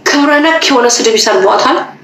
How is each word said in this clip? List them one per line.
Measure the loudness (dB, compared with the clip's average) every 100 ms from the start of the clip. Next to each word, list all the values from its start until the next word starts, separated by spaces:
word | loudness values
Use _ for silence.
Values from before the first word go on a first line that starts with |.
ክብረ | -2 0 2 2
ነክ | 0 -2 0
የሆነ | 0 0
ስድብ | 0 0 0
ይሰርቧታል። | 0 0 0 0 0 -2 -6 -16